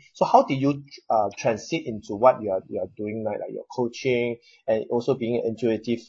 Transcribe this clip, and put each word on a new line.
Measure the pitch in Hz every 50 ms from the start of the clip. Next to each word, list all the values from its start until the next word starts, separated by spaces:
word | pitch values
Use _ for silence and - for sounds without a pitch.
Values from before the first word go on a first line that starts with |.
| - _ _
So | - 185
how | - - 262 269
did | - 139 135
you, | 135 143 147 143 139 - - - - -
uh, | 117 110 104 101 -
transit | - - 123 110 107 - - 165 160 -
into | 131 110 101 - - 104
what | 101 110 - - 113
you | 107 101
are, | 95 95 - -
you | 107 98
are | 92 - -
doing, | - 104 104 110 113 110
like, | 107 104 -
like | - 95
your | 107 98 - - -
coaching | 131 120 117 - - - 131 123 120 120 120 117 - _ _ - _ _
and | - 110 110 - -
also | 120 120 120 139 131
being | - 113 113 120
an | 117 -
intuitive | 113 110 110 123 113 110 107 - 120 117 117 -